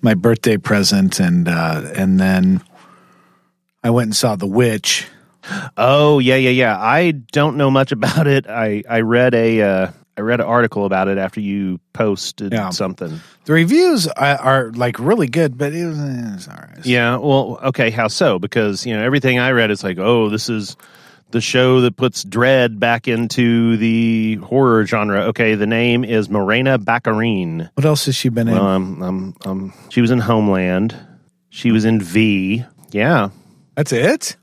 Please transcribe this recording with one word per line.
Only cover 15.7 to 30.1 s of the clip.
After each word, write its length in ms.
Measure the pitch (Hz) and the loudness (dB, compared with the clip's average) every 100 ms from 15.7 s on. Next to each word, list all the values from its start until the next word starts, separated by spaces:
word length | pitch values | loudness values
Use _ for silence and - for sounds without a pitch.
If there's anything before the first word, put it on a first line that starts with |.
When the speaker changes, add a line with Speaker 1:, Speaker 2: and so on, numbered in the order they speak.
Speaker 1:
it 140 | 160 170 | -4 -6
was, 120 | 151 | -6
eh, 40 | |
it 320 | 143 127 117 98 | -6 -6 -8 -12
was 120 | - | -16
all 60 | - | -20
right. 300 | - - 135 | -20 -10 -2
Speaker 2:
Yeah, 300 | 123 120 123 | 0 2 0
well, 420 | 143 135 110 120 | 2 0 0 -4
okay, 260 | - - 117 | -4 0 0
how 200 | 113 110 | 0 -2
so? 280 | - 165 95 | 2 0 2
Because, 480 | 98 117 104 98 123 | -2 -2 -2 -2 -4
you 80 | |
know, 80 | 107 | -2
everything 380 | 117 143 131 123 | 0 0 2 2
I 120 | 127 | 2
read 200 | 123 110 | 2 2
is 100 | 104 | 0
like, 160 | 101 90 | -4 -2
"Oh, 300 | 101 120 107 | 0 2 2
this 220 | 110 - | -2 -4
is 260 | 113 98 - - - - _ _ | -6 -6 -14 -20 -20 -20 _ _
the 80 | 117 | -6
show 400 | - 131 127 127 | 0 2 4 4
that 140 | 123 95 | 2 0
puts 300 | 127 - 98 | -4 -4 -6
dread 560 | 101 123 135 120 107 | 0 2 4 2 0
back 260 | 117 117 120 | 0 0 -2
into 680 | 113 117 - 120 117 117 113 | -4 -2 0 2 2 2 2
the 580 | 113 113 117 113 110 107 | 0 0 0 0 -2 -4
horror 420 | 90 131 135 113 101 | -2 2 4 4 2
genre." 360 | 113 107 98 95 | -2 0 0 -2
Okay, 280 | 117 113 107 | 0 0 2
the 100 | 104 | 0
name 380 | 113 120 120 | 0 2 0
is 260 | 117 113 95 | 0 -2 -2
Morena 480 | 104 98 113 131 131 | -2 0 0 2 0
Baccarin. 920 | 98 117 117 107 113 101 87 82 82 - | 0 -2 0 0 0 -2 -4 -6 -8 -2
Speaker 1:
What 100 | 147 | 0
else 200 | 147 - | 0 -2
has 80 | 127 | -2
she 120 | 131 | -2
been 220 | 117 113 | -2 0
in? 60 | 95 | 2
Speaker 2:
Well, 120 | 98 | 2
um, 340 | 95 92 95 | 0 -2 -6
um, 340 | 90 95 95 87 98 | -6 -6 -8 -12 -8
um, 280 | 95 95 - - | -8 -10 -16 -6
she 140 | - | 0
was 100 | 117 | 2